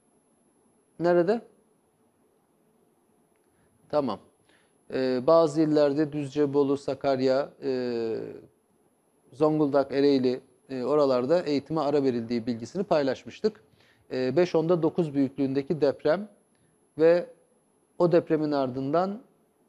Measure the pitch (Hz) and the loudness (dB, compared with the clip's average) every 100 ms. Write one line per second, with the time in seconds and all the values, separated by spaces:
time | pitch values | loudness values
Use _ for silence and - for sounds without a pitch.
0 | _ _ _ _ _ _ _ _ _ - | _ _ _ _ _ _ _ _ _ -4
1 | 165 175 175 233 - _ _ _ _ _ | 2 2 2 0 -6 _ _ _ _ _
2 | _ _ _ _ _ _ _ _ _ _ | _ _ _ _ _ _ _ _ _ _
3 | _ _ _ _ _ _ _ _ _ 151 | _ _ _ _ _ _ _ _ _ -4
4 | 135 95 - _ _ _ _ _ - 135 | -2 -6 -12 _ _ _ _ _ -10 -4
5 | 131 127 127 165 165 143 156 151 147 139 | -2 0 4 4 4 2 2 4 2 2
6 | 156 147 139 139 147 143 139 139 - 135 | -2 -4 -6 -2 0 2 0 0 -4 -6
7 | 139 131 131 131 143 - 139 127 123 117 | -2 0 2 0 -2 -8 -6 -4 -4 -4
8 | 113 113 110 104 110 _ _ _ _ _ | -4 -6 -10 -16 -20 _ _ _ _ _
9 | _ _ _ 123 151 156 151 139 135 135 | _ _ _ -2 0 2 2 0 0 2
10 | 143 139 127 127 - _ - 135 123 151 | 4 4 2 -2 -8 _ -14 -8 -2 2
11 | 143 127 127 170 147 143 139 160 143 147 | 2 2 2 0 0 -4 -2 -4 -2 0
12 | 135 120 113 120 117 117 117 180 196 160 | 0 -2 -4 -6 -4 -8 -8 -8 -2 0
13 | 135 120 - - 214 220 _ _ _ _ | 0 -4 -10 -6 -6 -6 _ _ _ _
14 | - 131 127 135 180 170 160 180 156 156 | -10 -4 -2 0 0 0 0 0 0 0
15 | 160 139 135 - 135 135 139 160 143 123 | -2 0 -2 -2 -2 -2 -4 -2 -2 0
16 | 151 170 208 _ _ _ _ _ _ - | -2 -2 -4 _ _ _ _ _ _ 2
17 | 160 175 175 - _ _ _ _ _ - | 4 4 0 -14 _ _ _ _ _ 0
18 | 175 165 - 156 151 147 131 123 135 160 | 2 2 2 0 0 -2 -2 -4 -2 -2
19 | 190 208 - _ _ _ | -2 -4 -14 _ _ _